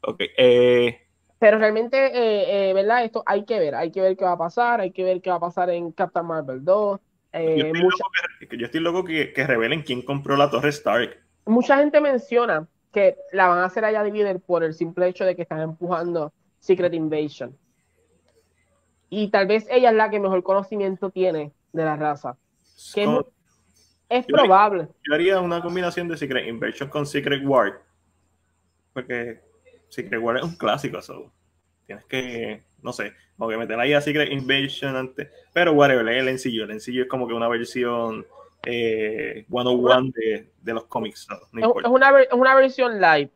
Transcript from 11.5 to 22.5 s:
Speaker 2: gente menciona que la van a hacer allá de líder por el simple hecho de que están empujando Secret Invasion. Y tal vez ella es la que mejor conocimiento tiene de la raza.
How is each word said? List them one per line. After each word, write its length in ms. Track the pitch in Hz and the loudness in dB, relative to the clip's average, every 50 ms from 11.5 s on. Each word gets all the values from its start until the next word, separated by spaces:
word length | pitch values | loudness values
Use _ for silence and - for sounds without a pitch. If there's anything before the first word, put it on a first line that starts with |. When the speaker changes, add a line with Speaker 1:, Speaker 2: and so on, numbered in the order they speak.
| 220 247 247 - 277 277 | 2 2 4 4 4 4
Speaker 2:
gente 220 | 294 294 285 302 | 4 4 2 2
menciona 680 | 302 285 269 240 - - 240 240 240 226 170 156 165 _ _ _ _ _ | 2 2 0 -2 -2 0 0 0 0 2 -2 -4 -4 _ _ _ _ _
que 240 | - 208 202 185 - - - - | 0 2 2 2 2 0 -16 -6
la 160 | - 196 190 180 | 0 2 4 4
van 100 | 175 175 | 4 2
a 60 | 180 | 0
hacer 180 | 185 180 240 220 | -2 -2 -2 -2
allá 180 | 214 214 214 | 0 0 0
de 80 | 208 208 | -2 -2
líder 300 | 208 214 208 202 185 180 | -2 -2 -2 -2 -2 -6
por 240 | _ - 175 165 165 | _ -2 0 0 0
el 100 | 160 156 | -2 -4
simple 320 | - 175 165 170 - 180 180 | -4 -8 -6 -2 0 -2 -2
hecho 160 | 185 - 185 | 0 0 -2
de 120 | 185 180 | -2 -2
que 60 | 175 | -2
están 180 | 170 _ 160 156 | -6 _ -6 -6
empujando 720 | 160 160 160 _ 175 175 180 160 170 175 170 165 147 151 _ _ _ _ _ _ | -6 -6 -8 _ -6 -4 -4 -4 -4 -4 -4 -4 -6 -6 _ _ _ _ _ _
Secret 340 | _ - 185 180 180 175 | _ 0 0 2 2 -2
Invasion. 640 | 170 165 160 156 156 151 151 147 143 - 131 120 139 _ _ _ _ _ _ _ _ _ _ _ _ _ _ _ _ _ _ _ _ _ _ _ _ _ _ _ _ _ _ _ | -2 -2 -4 -4 -4 -4 -6 -6 -8 -14 -16 -16 -16 _ _ _ _ _ _ _ _ _ _ _ _ _ _ _ _ _ _ _ _ _ _ _ _ _ _ _ _ _ _ _
Y 200 | 175 208 208 202 | -4 -4 -2 0
tal 180 | - 202 196 | 2 0 2
vez 200 | 185 208 226 220 - | 2 2 0 0 2
ella 200 | 247 254 254 240 | 2 4 4 6
es 60 | 220 | 4
la 140 | 214 220 208 | 4 2 2
que 100 | 202 208 | 0 -2
mejor 220 | 202 190 190 185 | 0 0 0 0
conocimiento 680 | 180 190 190 196 196 196 220 208 196 190 190 180 - 190 | 0 0 -2 -2 -2 -4 -6 -4 -4 -4 -4 -6 -8 -8
tiene 420 | _ 185 185 185 165 156 147 147 _ _ _ _ | _ 0 0 0 0 -2 -8 -10 _ _ _ _
de 120 | - 165 160 | -6 -4 -2
la 120 | 156 151 | -2 -2
raza. 400 | 151 151 151 143 143 - 131 131 _ _ _ | -2 -4 -4 -4 -6 -10 -12 -14 _ _ _